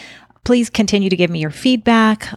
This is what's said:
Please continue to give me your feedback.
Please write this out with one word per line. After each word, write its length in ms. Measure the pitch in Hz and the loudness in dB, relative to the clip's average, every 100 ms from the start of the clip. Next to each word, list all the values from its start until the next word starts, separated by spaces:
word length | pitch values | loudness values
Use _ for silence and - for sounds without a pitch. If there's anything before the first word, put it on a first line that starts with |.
| - - - _ | -20 -20 -20 _
Please 260 | - 247 233 | 0 0 0
continue 420 | - 208 208 196 | -2 0 0 0
to 60 | 180 | 0
give 140 | 175 | -2
me 80 | 170 | -2
your 120 | 156 | -6
feedback. 800 | 143 254 254 233 226 220 214 - | -2 0 0 2 2 2 0 -6